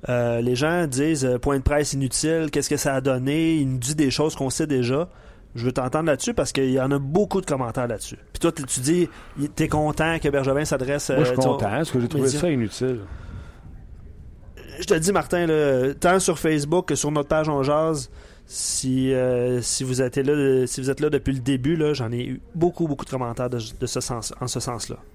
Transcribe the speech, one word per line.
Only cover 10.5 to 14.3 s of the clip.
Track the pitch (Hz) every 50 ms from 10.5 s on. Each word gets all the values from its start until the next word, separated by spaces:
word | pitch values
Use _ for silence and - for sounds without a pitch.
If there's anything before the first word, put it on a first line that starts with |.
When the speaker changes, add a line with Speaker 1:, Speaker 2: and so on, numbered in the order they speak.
| 135 143 156
Speaker 1:
s'adresse, | 156 156 135 131 127 143 147 - -
Speaker 2:
Moi, | 139 131
je | 160
suis | - 127
Speaker 1:
euh, |
tu | 127 131
vois, | 127 139
Speaker 2:
content, | 139 117 101
parce | 104 131 165 -
que | - 127
j'ai | 120 117
trouvé | 156 147 131
Speaker 1:
médias. | 135 127 147
Speaker 2:
ça | 165 180
inutile. | 151 127 117 104 - - 123 131 127 117 98 87 - - - - - - - - - - - - - - - - - - - - - - - -